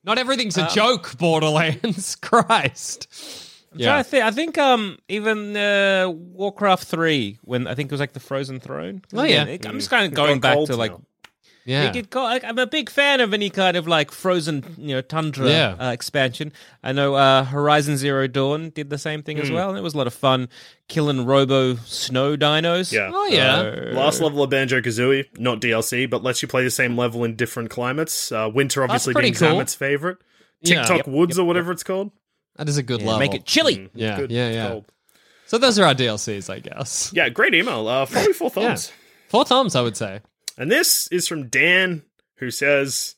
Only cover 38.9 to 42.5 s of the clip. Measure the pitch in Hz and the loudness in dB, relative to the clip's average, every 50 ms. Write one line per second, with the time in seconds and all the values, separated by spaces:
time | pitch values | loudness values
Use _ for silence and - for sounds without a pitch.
38.9 | - _ _ _ _ _ _ _ - 233 269 - 254 262 262 196 143 131 123 117 | -14 _ _ _ _ _ _ _ 2 2 2 4 2 2 2 2 0 0 0 0
39.9 | 104 - 113 98 95 104 _ _ _ _ _ - - - 127 156 233 311 - - | -4 -6 -8 -8 -8 -14 _ _ _ _ _ -16 -10 -8 -2 0 0 2 2 2
40.9 | - - - - 175 180 170 - 170 156 135 117 - 131 147 170 180 185 190 185 | 0 0 -2 -2 -4 -4 -2 -4 -6 -8 -8 -2 0 2 4 4 4 4 2 0
41.9 | 175 151 _ _ _ _ _ _ _ _ 131 123 | -2 -6 _ _ _ _ _ _ _ _ -10 -8